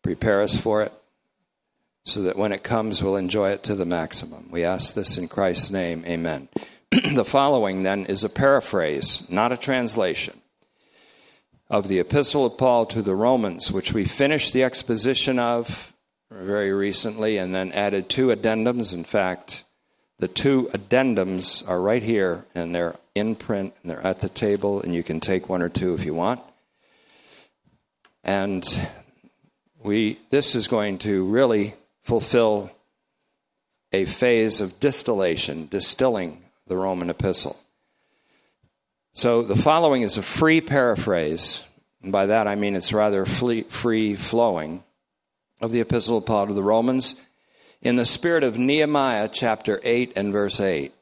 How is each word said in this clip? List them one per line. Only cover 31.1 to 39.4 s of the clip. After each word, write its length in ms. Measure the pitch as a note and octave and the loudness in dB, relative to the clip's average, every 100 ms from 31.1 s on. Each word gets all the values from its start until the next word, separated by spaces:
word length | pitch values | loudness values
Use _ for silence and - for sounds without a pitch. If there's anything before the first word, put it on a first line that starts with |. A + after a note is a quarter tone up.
| G2 F#2 | 0 2
really 480 | A2+ C3 A2 G#2 - _ _ | 4 4 4 0 -6 _ _
fulfill 680 | - A#2 - B2 A2+ G#2 G2+ - _ _ _ _ _ _ _ _ _ _ _ | -2 -2 2 4 4 2 -4 -16 _ _ _ _ _ _ _ _ _ _ _
a 140 | F#2+ F2 | -2 -2
phase 540 | - B2 A#2 A2 G#2 | 0 2 4 2 0
of 200 | G2 - | -4 -2
distillation, 840 | C#3+ C3 - G#2 F#2 D#2+ - D2 D2+ | 0 0 -2 0 0 0 -4 -6 -6
distilling 760 | G2 - - C3 A2 F2 D2+ - _ _ | -4 -2 0 0 0 -4 -10 -20 _ _
the 100 | F#2 | -4
Roman 320 | F#2+ F2+ F2 | -2 -2 -4
epistle. 480 | E2+ G2 F2+ - - _ _ _ _ _ _ _ _ _ _ _ _ _ _ _ | -2 -2 -2 -4 -10 _ _ _ _ _ _ _ _ _ _ _ _ _ _ _
So 300 | - B2 A#2 | -2 2 2